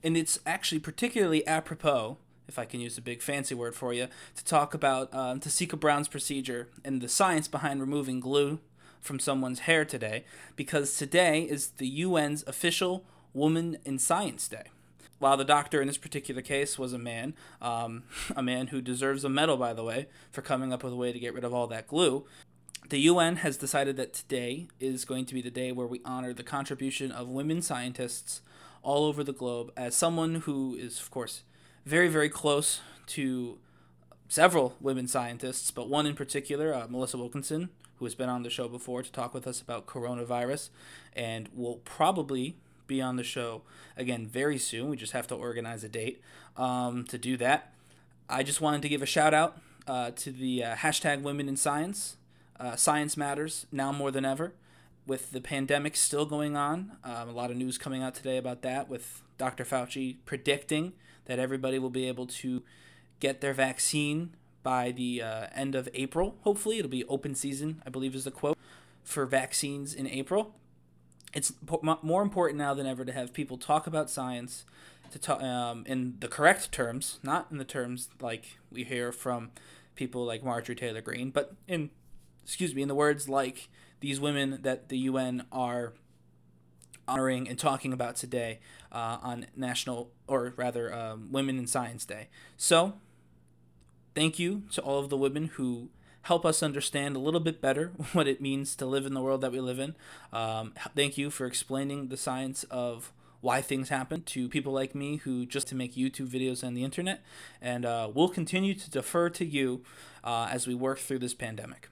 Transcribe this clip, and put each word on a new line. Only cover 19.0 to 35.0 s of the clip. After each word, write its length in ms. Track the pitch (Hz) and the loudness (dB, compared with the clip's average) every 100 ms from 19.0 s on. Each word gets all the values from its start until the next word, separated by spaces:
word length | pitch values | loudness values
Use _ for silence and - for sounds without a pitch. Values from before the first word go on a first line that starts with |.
| 135 139 | 0 0
a 60 | 139 | 2
medal, 260 | 135 160 135 | 4 4 4
by 160 | 123 | 2
the 120 | 113 | -2
way, 240 | 113 113 135 - - | -2 -2 -4 -12 -14
for 100 | - | -12
coming 320 | - 135 131 | -2 0 0
up 100 | 127 | -2
with 100 | 131 | -4
a 20 | 123 | -2
way 180 | 123 | -2
to 60 | 123 | -2
get 160 | 120 120 | -6 -4
rid 80 | |
of 100 | 120 | -2
all 140 | 123 120 | 0 0
that 200 | 113 113 | -4 -2
glue, 380 | 151 175 131 - - - - - - - | 4 4 4 -4 -20 -20 -20 -18 -18 -2
the 80 | 143 | 6
U 180 | 147 175 | 8 8
N 180 | 165 170 | 6 4
has 180 | 156 135 | 0 -2
decided 420 | 135 151 139 135 | 0 2 2 0
that 160 | 127 | -4
today 540 | - - 131 123 135 175 - | -6 -4 -2 -2 -6 -10 -6
is 260 | 131 131 - | -4 -2 -4
going 200 | 127 127 | -4 -4
to 100 | 131 | -4
be 60 | |
the 100 | 123 | -6
day 200 | 120 127 | -4 -4
where 140 | 127 123 | -2 -4
we 160 | 120 | -4
honor 300 | - 127 127 | -6 -6 -6
the 80 | 123 | -8
contribution 680 | - 147 151 131 135 - 135 | -4 -4 -4 -4 -4 -2 -4
of 180 | - 123 | -6 -6
women 320 | 131 143 165 | -2 0 0
scientists 800 | 165 131 123 123 123 - - - - - - - | 0 -2 -4 -4 -4 -6 -8 -10 -10 -20 -20 -10
all 240 | - 143 151 | 2 4 4
over 180 | 147 | 2
the 80 | 143 | -2
globe 400 | 139 123 120 117 - | -2 -2 -4 -6 -6
as 180 | 120 - | -2 4
someone 400 | 165 165 160 165 | 4 4 2 0
who 400 | 156 139 131 123 | -2 -2 -2 -4
is, 240 | 120 - | -6 -8
of 120 | - | -8
course, 320 | - 117 - - - - - - | -6 -6 -8 -14 -20 -20 -20 2
very, 220 | 156 175 | 6 6
very 220 | 156 151 | 6 2
close 520 | 147 151 143 151 - - - - | 2 4 4 4 0 -6 -20 -10
to 520 | - 135 127 120 107 - - - - _ - - | -2 0 0 -4 -8 -20 -20 -20 -20 _ -20 -4
several 480 | - 175 170 127 - | 8 8 8 4 2
women 280 | 139 131 | 0 0